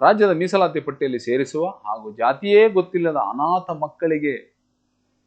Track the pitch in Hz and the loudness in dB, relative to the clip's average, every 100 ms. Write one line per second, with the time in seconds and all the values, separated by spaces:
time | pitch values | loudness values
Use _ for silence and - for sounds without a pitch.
0 | 220 214 208 160 180 196 175 151 135 139 | 2 4 2 2 0 0 0 -2 -8 -6
1 | 139 123 120 127 135 156 175 185 104 113 | -4 -4 -2 -2 -2 -4 -6 -6 -10 -10
2 | 107 107 117 139 202 208 220 185 175 180 | -10 -2 -2 0 2 4 6 2 0 -2
3 | 170 147 101 123 165 180 180 156 151 - | -2 -2 -4 -2 0 -2 -4 -6 -6 -4
4 | 165 156 147 123 - _ _ _ _ _ | -2 0 -2 -4 -10 _ _ _ _ _
5 | _ _ | _ _